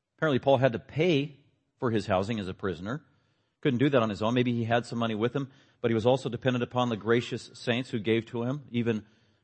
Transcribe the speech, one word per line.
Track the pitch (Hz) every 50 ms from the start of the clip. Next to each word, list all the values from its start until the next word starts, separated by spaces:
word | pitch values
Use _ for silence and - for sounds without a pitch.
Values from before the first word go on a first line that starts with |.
| _ _ _
apparently | - 160 156 135 117
Paul | - 139 139 123
had | 131 131
to | 113 -
pay | - - - 139 165 185 165 139 143 - - - _ _ _ _ _ _ _ -
for | 127 120
his | 113 107 92
housing | - 98 92 98 101 120 107
as | 95
a | 90
prisoner. | 92 - - 95 82 78 92 104 131 160 _ _ _ _ _ _ _ _ _ _ _ _
Couldn't | - 151 123 113
do | 131 151
that | 139 123
on | 113 110
his | 101 90
own. | 107 113 123
Maybe | 127 123 123
he | 120 117 113
had | 110 117 120 117
some | - 127 117
money | 117 113 110
with | 104 110 123 -
him, | 139 139 127 - _ _ _ _ -
but | - 117
he | 113
was | 110 98
also | 123 131 135 - 139
dependent | 113 117 - 131 123 120
upon | 120 - - 123 123 120
the | 117
gracious | 98 92 113 117 123 120 - 131 113 - - -
saints | - - 131 117 123 131 -
who | - 117
gave | 95 113 110 113 110
to | - - 117
him. | 117 123 135 151 120 -
Even | 117 120 113 117 110 107 - _ _ _ _ _ _ _